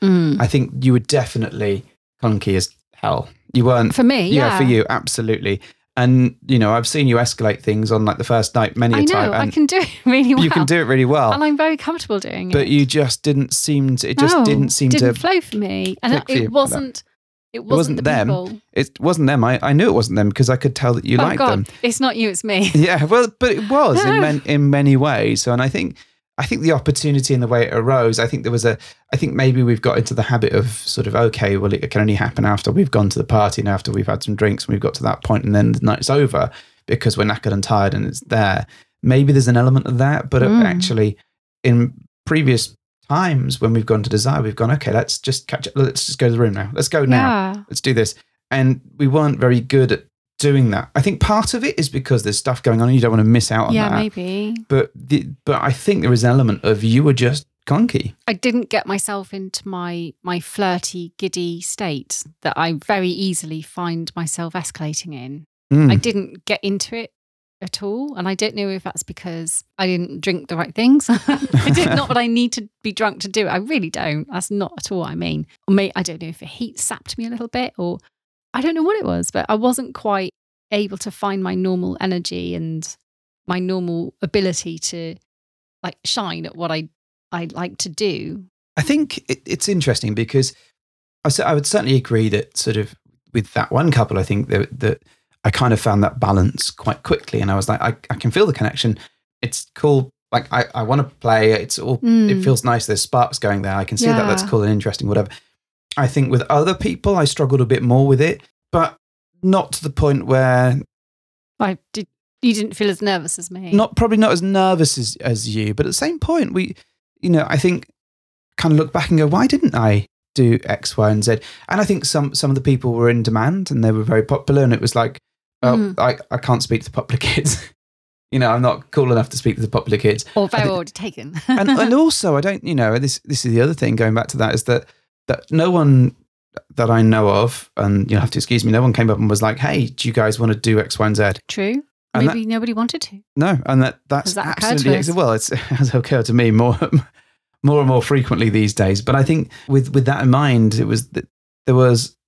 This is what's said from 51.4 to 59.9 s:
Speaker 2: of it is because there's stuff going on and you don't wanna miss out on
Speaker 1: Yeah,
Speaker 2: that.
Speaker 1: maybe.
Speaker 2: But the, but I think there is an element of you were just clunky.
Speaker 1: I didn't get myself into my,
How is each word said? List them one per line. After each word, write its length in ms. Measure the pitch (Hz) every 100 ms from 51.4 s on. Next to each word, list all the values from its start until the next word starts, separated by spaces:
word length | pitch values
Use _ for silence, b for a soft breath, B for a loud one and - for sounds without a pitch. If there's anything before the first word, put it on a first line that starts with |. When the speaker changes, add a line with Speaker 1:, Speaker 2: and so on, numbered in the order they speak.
| 214
Speaker 2:
of 100 | 247
it 140 | 269 -
is 100 | 147
because 340 | 135 131 123
there's 120 | 104 107
stuff 240 | - 123
going 180 | - 113
on 60 | 120
and 60 |
you 60 | 131
don't 100 | 117
wanna 120 | 110
miss 260 | 110 120 -
out 160 | 110 -
on 40 |
Speaker 1:
Yeah, 140 | 220 208
Speaker 2:
that. 60 | 107
Speaker 1:
maybe. 600 | 214 202 180 196 214 226 226
Speaker 2:
But 220 | 135 -
the, 340 | - 127 147 - 147 -
but 160 | -
I 80 | 127
think 320 | 131 - 202
there 100 | 120
is 120 | 120
an 60 | 120
element 340 | 131 117 101
of 180 | 101 107
you 200 | 113 120
were 80 | 147
just 340 | 127 120 143 - _ -
clunky. 480 | 147 233 - - - -
Speaker 1:
I 60 |
didn't 340 | 185 247 240 226
get 160 | - -
myself 460 | 196 - 202 190
into 340 | 196 190 - 202
my, 460 | 185 175